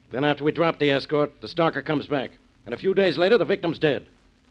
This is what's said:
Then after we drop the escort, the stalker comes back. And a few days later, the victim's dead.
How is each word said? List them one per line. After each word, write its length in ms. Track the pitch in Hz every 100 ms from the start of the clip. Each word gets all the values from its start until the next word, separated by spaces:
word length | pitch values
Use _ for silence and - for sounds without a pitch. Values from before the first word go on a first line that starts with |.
| -
Then 120 | 123
after 200 | 147 139
we 80 | 147
drop 260 | 139 165 156
the 120 | 147
escort, 500 | 139 - 147 147 -
the 80 | 107
stalker 320 | - 160 143
comes 260 | 131 147 104
back. 260 | 143 113 - _ _ 101
And 80 |
a 40 | 120
few 140 | 190
days 240 | 190 190 143
later, 220 | 185 226
the 80 | 147
victim's 320 | 196 170 131
dead. 260 | 156 117 - _ _ _ _